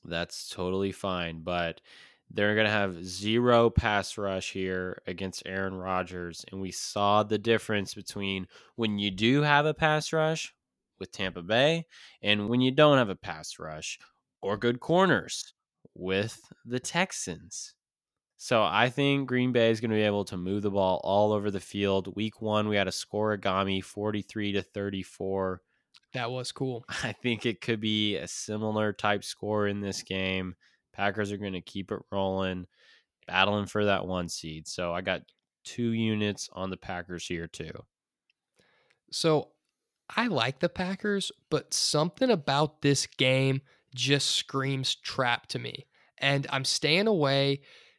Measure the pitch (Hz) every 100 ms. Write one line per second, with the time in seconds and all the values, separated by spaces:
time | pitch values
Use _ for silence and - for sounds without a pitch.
0 | 82 82 85 - - - 90 95 98 92
1 | 98 90 85 82 82 87 85 - - -
2 | - _ - 107 104 107 107 107 98 85
3 | 92 90 104 117 123 117 117 - 113 104
4 | - - 101 95 - 98 92 92 92 92
5 | - 90 95 - - 95 95 92 92 92
6 | 87 90 87 82 - 98 95 - - 104
7 | 101 104 104 107 110 110 - 104 95 -
8 | - 104 98 95 90 - - - 113 104
9 | 101 95 113 139 147 143 156 151 156 151
10 | - 160 156 160 - - _ _ _ -
11 | 95 - 92 87 87 113 147 165 160 -
12 | - - 101 104 104 123 127 135 151 135
13 | 110 92 - 78 76 - 80 78 - -
14 | - _ _ _ 98 104 120 123 - 170
15 | 185 110 - - - _ _ _ _ -
16 | 92 95 110 - - - 117 123 - 170
17 | 185 - - 82 87 - - - _ _
18 | _ _ _ _ - 117 95 98 123 135
19 | 139 139 127 127 127 123 113 110 117 107
20 | 104 101 95 92 90 101 101 98 95 90
21 | - 101 107 107 101 98 - 101 98 95
22 | 95 98 110 - 110 107 107 101 92 -
23 | - 104 107 104 98 95 98 95 - -
24 | 104 104 - 110 104 98 - 101 101 98
25 | 92 - 95 95 92 90 _ _ _ _
26 | _ 127 120 127 123 - 135 120 - -
27 | 120 104 123 110 120 101 - 113 110 107
28 | 107 92 85 - - 107 110 107 107 101
29 | 104 104 - - 101 107 101 101 101 92
30 | - 95 95 92 92 90 _ _ _ -
31 | 101 98 101 101 101 92 - 98 92 104
32 | - 98 95 95 95 92 90 _ _ _
33 | _ _ - 90 98 104 98 107 104 98
34 | 90 92 87 - 80 78 - - 87 87
35 | 95 87 - _ _ _ - - 117 113
36 | 113 107 104 98 - - 95 92 - 90
37 | 87 87 - 85 82 - 80 - - _
38 | _ _ _ _ _ _ _ _ _ _
39 | _ - 165 151 - _ _ _ _ _
40 | - - 240 147 117 - 175 - 185 190
41 | 208 202 - - _ 151 - - - 147
42 | 170 - 262 190 143 139 151 - 143 139
43 | - - 131 131 135 135 - _ _ 123
44 | 127 143 - - - 135 135 135 131 -
45 | - - 123 120 - 123 120 - - _
46 | _ _ 139 139 135 135 131 - 147 170
47 | 220 196 139 139 139 139 - - -